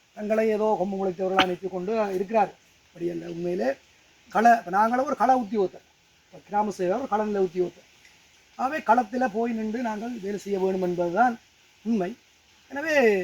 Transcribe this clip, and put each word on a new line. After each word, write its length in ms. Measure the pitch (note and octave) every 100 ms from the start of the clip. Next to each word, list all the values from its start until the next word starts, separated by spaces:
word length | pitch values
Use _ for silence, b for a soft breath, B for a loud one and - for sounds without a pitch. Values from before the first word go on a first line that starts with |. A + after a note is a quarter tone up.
| _
தங்களை 360 | - G#3+ A3 A3
ஏதோ 260 | G#3+ G#3+ G3+
கொம்பு 180 | F#3+ G3
முளைத்தவர்களாக 500 | F#3+ F3 F#3 F#3+ F#3
நினைத்து 240 | F3 F#3+
கொண்டு 440 | F3+ F3+ A3+ G#3
இருக்கிறார். 380 | F#3 F#3+ F3+ F#3 - _ _ _
அப்படி 240 | E3+ E3+
அல்ல. 160 | E3+ E3+
உண்மையிலே 440 | E3+ F3 F#3 A#3+ C#4 _ _ _ _ _
கள-, 260 | F#3 A#3 A3+
இப்ப 120 | F3
நாங்களும் 360 | F#3+ A3 B3 C#4+
ஒரு 100 | C4+
கள 220 | D4+ C4
உத்தியோகத்தர், 480 | G#3 G#3+ F#3 - _ _ _ _
இப்ப 200 | _ E3 -
கிராம 260 | G#3 G#3+
சேவகர் 300 | F#3 F3+ G#3
ஒரு 80 | C4+
களநிலை 300 | G#3 G#3+ G3+
உத்தியோகத்தர். 460 | F#3 F3+ F3 - - _ - _ _ _ _ -
ஆகவே 220 | B3 D#4
களத்தில 520 | - B3 G#3+ B3 B3+
போய் 180 | G3 A#3
நின்று 280 | A3+ A3 A3
நாங்கள் 320 | A#3+ G#3+ A#3 A#3+
வேலை 180 | F#3+ G3+
செய்ய 200 | G3+ G3
வேண்டும் 220 | F#3+ F#3+
என்பதுதான் 560 | F3+ F3 F3 F3 B3 A#3 _ _ _ _ G#3
உண்மை. 300 | A3+ F3+ A#3+ _ _ _ _ -
எனவே 280 | C4+ D#4 D4 A#3+ G3